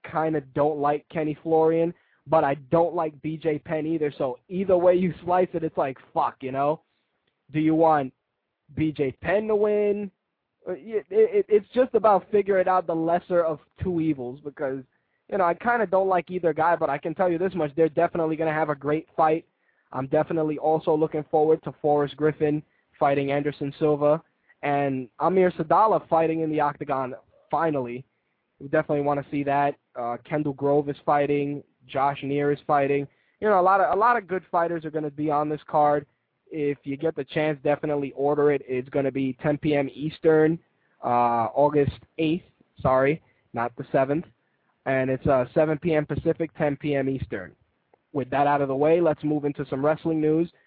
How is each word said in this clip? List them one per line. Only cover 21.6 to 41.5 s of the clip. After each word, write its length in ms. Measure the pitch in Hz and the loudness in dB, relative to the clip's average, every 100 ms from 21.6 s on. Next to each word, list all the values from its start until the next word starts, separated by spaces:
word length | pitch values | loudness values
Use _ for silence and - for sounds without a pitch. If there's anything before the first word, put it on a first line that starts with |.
to 120 | - - | 0 -4
Forrest 360 | 151 147 143 - | 0 0 0 -2
Griffin 460 | 151 151 151 151 - _ _ _ | -2 0 -2 -2 -6 _ _ _
fighting 320 | 147 143 139 | 0 2 0
Anderson 400 | 143 147 139 143 - | -2 -4 -6 -8 -2
Silva 460 | 151 147 147 156 - _ _ _ | -2 2 2 0 -2 _ _ _
and 460 | 139 143 143 131 123 _ | -4 -2 -2 -4 -8 _
Amir 320 | 156 190 180 | 0 2 2
Sadallah 560 | 170 160 170 220 175 - | 0 0 2 4 2 0
fighting 320 | 165 160 160 | 0 0 -2
in 100 | 160 | -4
the 120 | 151 | -2
octagon, 520 | 147 147 147 135 127 131 _ _ _ | -2 -4 -6 -6 -6 -10 _ _ _
finally. 520 | 151 165 143 123 120 - _ _ _ _ _ | -2 0 -2 -6 -10 -14 _ _ _ _ _
We 80 | 139 | -2
definitely 340 | 156 151 147 | -2 0 -2
wanna 240 | 143 143 135 | 0 -2 -4
see 140 | 147 | -6
that. 320 | 143 139 143 143 _ - | -2 0 0 -2 _ -10
Uh, 220 | 120 120 | -8 -8
Kendall 300 | - 160 151 | -6 -4 -4
Grove 360 | 135 139 143 143 | -4 0 0 0
is 80 | 143 - | -6 0
fighting. 580 | 147 143 147 143 147 - _ 123 | 0 2 0 -2 -6 -12 _ _
Josh 320 | 139 139 143 | -2 -2 -2
Neer 280 | 135 143 143 | -4 -2 0
is 80 | 143 - | -2 0
fighting. 420 | 147 139 143 139 _ _ _ | 2 2 0 -4 _ _ _
You 60 | 208 | 2
know, 100 | 196 | 4
a 20 | |
lot 180 | 180 196 | 4 4
of, 160 | 175 185 | 2 2
a 40 | |
lot 180 | 226 240 | 2 2
of 100 | 180 | -2
good 160 | 185 - | -8 -4
fighters 340 | 180 170 170 156 | -2 -2 -4 -6
are 40 | |
gonna 220 | 156 151 | -6 -6
be 180 | 143 151 | -6 -2
on 200 | 147 151 | -2 -2
this 120 | 151 - | -6 -2
card. 400 | 156 147 147 147 _ _ _ _ | 2 4 2 -2 _ _ _ _
If 260 | 160 147 143 | -4 -4 -4
you 120 | 143 139 | -8 -4
get 200 | 160 156 | -4 -4
the 80 | |
chance, 360 | 135 165 156 143 | -6 -2 -2 -2
definitely 500 | 143 143 151 147 139 - | -2 -2 -2 -4 -6 -2
order 360 | 139 147 147 | 0 2 2
it. 100 | 139 - | 2 -2
It's 220 | 127 131 | -6 -4
gonna 220 | 143 139 | -2 -2
be 220 | 131 135 127 | -2 -4 -4
ten 160 | 160 147 | -4 -2
P 180 | 156 143 | 0 0
M 140 | 135 | -2
Eastern, 640 | 110 151 - 160 156 156 170 _ _ _ _ | -6 -10 0 4 6 4 2 _ _ _ _
uh, 440 | 123 120 120 117 110 | -2 2 2 2 0